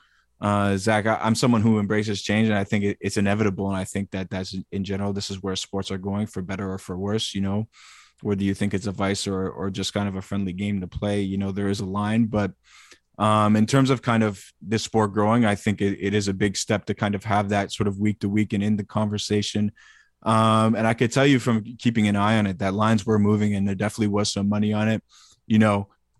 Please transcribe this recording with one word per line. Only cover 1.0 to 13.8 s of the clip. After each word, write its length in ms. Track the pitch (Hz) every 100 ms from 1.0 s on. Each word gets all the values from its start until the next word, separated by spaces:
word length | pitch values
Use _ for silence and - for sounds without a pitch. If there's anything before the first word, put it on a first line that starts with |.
| 104
I, 120 | 110
I'm 120 | 110 113
someone 260 | 131 117
who 160 | 113 107
embraces 440 | 101 107 107 98
change, 260 | - 104 110
and 100 | 104
I 60 |
think 200 | 98 107
it, 140 | 101 101
it's 160 | 98 107
inevitable. 520 | 101 101 107 92 98
And 80 | 95
I 80 |
think 260 | 92 98 98
that 200 | 98 92
that's, 240 | 95 92 95 -
in 100 | 98
general, 300 | 95 98 101
this 180 | 98 -
is 120 | 98
where 140 | 95 95
sports 340 | - 98 98
are 80 | 95
going, 280 | 98 101 107
for 160 | -
better 300 | 90 92 98
or 60 | 95
for 200 | - 90
worse, 360 | 101 110 -
you 60 | 98
know, 280 | 98 101 110 _ - - - _
whether 220 | 104 98
you 100 | 98
think 220 | 98 101
it's 120 | 98 104
a 60 |
vice 340 | 95 98 98 -
or, 220 | 95 95
or 220 | 62 98
just 240 | 98 95
kind 140 | 104 101
of 80 | 95
a 60 |
friendly 300 | - 101 95
game 280 | 90 101 101
to 80 | 90
play, 340 | - 104 104
you 160 | 98 98
know, 140 | 98
there 160 | 95 101
is 120 | 98
a 60 | 95
line. 400 | 98 104 113 113
But, 260 | 107 98 - _ - - - _ -
um, 380 | 107 107 107 107
in 80 |
terms 240 | 107 139